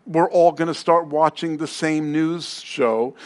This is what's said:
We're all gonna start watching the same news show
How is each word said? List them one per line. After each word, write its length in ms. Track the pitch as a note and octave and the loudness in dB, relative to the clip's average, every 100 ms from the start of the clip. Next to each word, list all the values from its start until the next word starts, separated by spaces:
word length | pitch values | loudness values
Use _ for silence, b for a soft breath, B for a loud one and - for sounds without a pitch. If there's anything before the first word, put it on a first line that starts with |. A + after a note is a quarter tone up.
We're 260 | - D#3+ F#3 | -4 0 2
all 220 | F3+ E3+ | 4 4
gonna 220 | D3+ E3 | 4 -2
start 320 | D3 - E3+ D#3 | -2 2 2 2
watching 520 | D3+ D#3 - E3+ D#3 | 0 0 0 -6 -6
the 80 | D#3 | -8
same 460 | - D#3+ D#3 D3+ | -4 -2 -2 -2
news 480 | D#3 D#3+ E3+ - - | -2 -2 -4 -10 -14
show 540 | - - A#2+ A2 B2+ B | -10 -2 0 2 -2 B